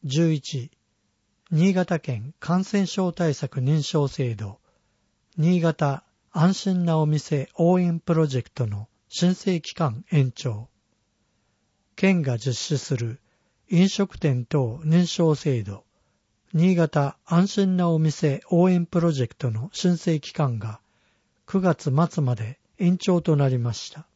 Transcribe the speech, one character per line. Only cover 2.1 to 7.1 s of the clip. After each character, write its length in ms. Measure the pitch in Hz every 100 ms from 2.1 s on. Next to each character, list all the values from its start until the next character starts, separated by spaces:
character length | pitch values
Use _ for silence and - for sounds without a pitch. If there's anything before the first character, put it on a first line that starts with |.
| 120 117 -
感 240 | - 175
染 240 | 190 202 190
症 260 | - 185
対 220 | 170 170
策 260 | 143 139 -
認 220 | 131 156
証 240 | 143 160 143
制 300 | - 127 110
度、 240 | 107 101 _ _ _ _ _ _ _ -
新 240 | 160 180
潟 440 | 165 156 147 135 _ _ _
安 240 | - 170
心 300 | 190 202 185
な 140 | 175 160
お 80 |
店 440 | 151